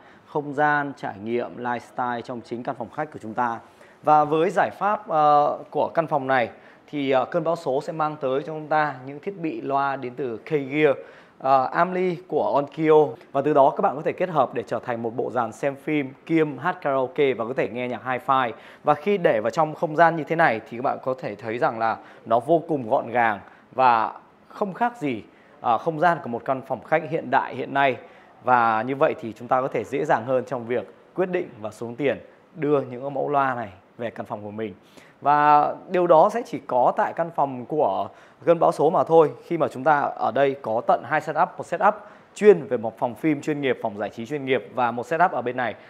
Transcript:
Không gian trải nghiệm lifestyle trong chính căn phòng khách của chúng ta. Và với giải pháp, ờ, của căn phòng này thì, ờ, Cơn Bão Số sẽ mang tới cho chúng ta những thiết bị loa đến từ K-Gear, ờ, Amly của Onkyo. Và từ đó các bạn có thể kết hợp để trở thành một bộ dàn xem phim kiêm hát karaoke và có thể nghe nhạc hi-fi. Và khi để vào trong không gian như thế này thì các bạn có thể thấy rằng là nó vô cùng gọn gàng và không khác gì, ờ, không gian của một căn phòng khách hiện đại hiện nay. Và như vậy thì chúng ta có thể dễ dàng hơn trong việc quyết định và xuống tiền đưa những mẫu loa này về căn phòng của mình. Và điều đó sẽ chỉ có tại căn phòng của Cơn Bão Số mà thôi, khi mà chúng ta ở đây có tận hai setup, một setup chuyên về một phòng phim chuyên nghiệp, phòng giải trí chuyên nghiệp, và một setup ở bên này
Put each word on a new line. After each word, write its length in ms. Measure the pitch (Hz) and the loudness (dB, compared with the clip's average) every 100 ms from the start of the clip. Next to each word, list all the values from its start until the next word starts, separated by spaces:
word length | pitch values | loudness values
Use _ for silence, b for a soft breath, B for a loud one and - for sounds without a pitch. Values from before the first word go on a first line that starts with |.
| b b _ | b b _
Không 280 | 156 143 | -8 -6
gian 380 | 139 151 147 143 139 | 0 2 2 -2 -8
trải 180 | 131 101 | -10 -10
nghiệm 420 | 107 120 113 123 | -4 -4 -4 -8
lifestyle 560 | 123 120 - - 123 120 | -6 -6 -8 -6 -4 -4
trong 200 | 113 123 | -8 -12
chính 220 | 110 120 | -10 -10
căn 120 | 123 127 | -8 -8
phòng 120 | 110 | -10
khách 220 | - 151 | -8 -8
của 60 | 143 | -10
chúng 120 | 107 | -10
ta. 240 | 107 120 113 - b b b | -4 -2 -4 -12 b b b
Và 220 | 143 151 | 4 4
với 260 | 147 156 170 | 4 2 2
giải 200 | 180 135 - | 2 -2 0
pháp, 300 | 196 214 - | -2 -2 -2
ờ, 500 | 160 151 147 147 107 139 | 2 4 4 4 -2 -6
của 180 | 147 113 | -4 -2
căn 180 | - 156 | 0 0
phòng 200 | 151 131 | -2 2
này 240 | 131 113 - b b - | 0 0 -6 b b -12
thì, 200 | 147 135 | -6 0
ờ, 140 | 135 | 0
Cơn 200 | 120 175 | 2 -2
Bão 120 | 160 165 | -2 -4
Số 240 | - 131 | -2 -4
sẽ 120 | 160 | -4
mang 240 | 160 151 151 | -4 -4 -4
tới 200 | 135 131 | -4 -4
cho 60 | 156 | -4
chúng 200 | 156 151 | -10 -2
ta 280 | 156 151 135 131 | 0 0 -4 -12
những 140 | 143 | -12
thiết 200 | 196 196 | -10 -6
bị 200 | 165 113 | -6 -6
loa 360 | 135 139 139 135 | -2 -2 -2 -4
đến 180 | 123 | -8
từ 260 | 123 135 110 - | -8 -8 -8 -4
K-Gear, 480 | 156 135 147 151 123 B B B B | -4 -2 2 4 2 B B B B
ờ, 260 | - 135 | 2 2
Amly 520 | 131 160 175 180 185 170 - | 2 2 0 0 -2 -4 -4
của 240 | 151 - | -2 0
Onkyo. 520 | 127 143 - 156 156 143 - B | 0 -2 -2 6 6 6 0 B
Và 100 | 139 | -2
từ 120 | 143 | 2
đó 160 | 147 139 | 6 6
các 100 | - | 6
bạn 140 | 202 151 | -2 0
có 60 | |
thể 100 | 160 | -6
kết 160 | - 180 | -4 -2
hợp 260 | 156 120 | 2 0
để 80 | 127 113 | 0 -6
trở 120 | 117 | -6
thành 240 | 113 117 | -4 -4
một 140 | 117 120 | -4 -4
bộ 140 | 123 | -4
dàn 220 | 117 113 | -2 -4
xem 240 | 110 143 135 | -2 -4 -4
phim 360 | - 151 131 131 - | -2 -2 -2 -8 -2
kiêm 320 | 165 156 135 | 2 2 0
hát 220 | 156 180 | -4 -4
karaoke 540 | 147 135 127 139 143 | -2 0 0 2 2
và 100 | 117 | 2
có 100 | 113 131 | -2 -2
thể 120 | 123 | -4
nghe 200 | 117 123 | -4 -6
nhạc 140 | 117 | -6
hi-fi. 480 | 120 123 - 131 123 - B B | -4 -6 0 2 2 -4 B B
Và 100 | - | 0
khi 240 | 147 - 202 | 0 2 0
để 220 | 170 120 | 2 2
vào 100 | 113 | 0
trong 240 | - 156 | 0 -2
không 220 | 156 165 151 | 0 -4 4
gian 200 | 170 165 | 4 4
như 80 | |
thế 120 | 143 165 | -4 2
này 240 | 160 110 - | 2 2 -6
thì 80 | - | -6
các 60 | |
bạn 160 | 135 113 | -4 -4
có 120 | - 131 | -6 -6
thể 160 | 139 | -8
thấy 240 | 101 113 117 | -10 -8 -2
rằng 200 | 147 117 | -2 0
là 180 | 113 101 B B - | -2 -4 B B 0
nó 140 | 117 | 0
vô 220 | 120 165 - | 2 0 0
cùng 220 | 151 113 | -6 0
gọn 200 | 131 117 | -2 0
gàng 300 | 120 117 101 92 b b | 0 2 0 -8 b b
và 400 | 120 127 117 110 - - _ _ | 2 4 4 0 -6 -20 _ _
không 260 | - 202 | -8 -6
khác 220 | 175 240 233 | -2 -4 -2
gì, 260 | 147 113 - b b b | -6 -6 -10 b b b
ờ, 180 | 117 113 | -2 0
không 220 | - 156 | -2 0
gian 180 | 175 170 | 0 0
của 60 | 120 | -4
một 160 | 117 | -8
căn 160 | - 131 123 | -4 -6 -4
phòng 160 | 123 | -10
khách 280 | - 160 160 | -2 -2 -2
hiện 200 | 156 127 | -6 0
đại 240 | 123 - | 0 0
hiện 200 | 123 135 | -6 -4
nay. 220 | 139 139 123 B B B - | 0 0 0 B B B -10
Và 380 | 120 123 117 110 | 2 4 4 2
như 140 | 120 139 | -2 0
vậy 180 | 151 110 | 0 0
thì 120 | 113 | -8
chúng 160 | 101 120 | -12 -2
ta 120 | 131 | 0
có 80 | 135 | 0
thể 160 | 143 | -4
dễ 200 | 101 135 | -4 -4
dàng 200 | 156 143 113 | 0 0 2
hơn 180 | 127 120 | -2 -2
trong 200 | 131 113 | -8 -4
việc 280 | 120 98 - _ | -4 -4 -16 _
quyết 160 | - 185 | -4 -2
định 180 | 175 - 127 | -2 -6 -10
và 100 | 107 | -14
xuống 260 | - 117 120 | -10 -12 -2
tiền 220 | 143 104 - b _ | -2 -2 -8 b _
đưa 260 | - 147 147 | -6 0 0
những 340 | 123 123 135 | 0 -8 -8
mẫu 140 | 139 143 | -6 -2
loa 260 | 143 135 | 0 0
này 140 | 123 110 92 _ - | -2 -8 -12 _ -10
về 120 | 117 | -10
căn 160 | - 110 | -8 -10
phòng 160 | 113 | -10
của 80 | 104 | -10
mình. 240 | 104 110 95 b b b b | -8 -8 -10 b b b b
Và 540 | 139 147 147 147 147 123 - | 0 4 6 6 4 -2 -4
điều 160 | 180 175 | 0 6
đó 240 | 160 196 | 6 6
sẽ 100 | 220 247 | 2 -6
chỉ 140 | - - | -10 -2
có 260 | 123 135 196 | 2 2 2
tại 160 | 107 113 | -2 -2
căn 140 | 170 | -6
phòng 320 | 156 139 127 120 | -2 -2 -4 -6
của 420 | 156 123 95 101 b b b | 0 0 0 -6 b b b
Cơn 140 | 131 170 | 0 4
Bão 140 | 160 | 4
Số 180 | 160 147 | 4 2
mà 140 | 175 | 2
thôi, 260 | - 165 151 127 | 4 6 6 2
khi 140 | - 170 | -6 -2
mà 100 | 131 | -2
chúng 160 | 123 | 0
ta 160 | 135 147 | 2 2
ở 300 | 117 - 117 | 0 -2 -2
đây 260 | 113 139 131 | 2 0 0
có 200 | - 110 127 | -4 -4 2
tận 160 | 185 | 0
hai 160 | - 151 | 2 -4
setup, 280 | 147 147 175 - | -2 -2 -2 -4
một 80 | 135 | -8
setup 280 | 170 190 214 B B B | 0 0 0 B B B
chuyên 320 | - 208 180 123 | 4 6 6 4
về 100 | 120 | -4
một 220 | 110 - | -4 -4
phòng 160 | 127 | -4
phim 260 | 110 160 143 | -2 -2 0
chuyên 200 | 135 147 | -2 -2
nghiệp, 180 | 135 117 | 0 -2
phòng 160 | 113 104 | -2 -4
giải 120 | 104 | -8
trí 160 | - 117 | -8 -8
chuyên 180 | 147 | -8
nghiệp, 240 | 135 127 - | 0 -2 -2
và 160 | 113 120 | -2 -2
một 160 | 120 117 | -2 -4
setup 260 | 160 180 | 2 2
ở 100 | 143 | 2
bên 140 | 120 123 | -4 -4
này 180 | 120 95 b | -6 -6 b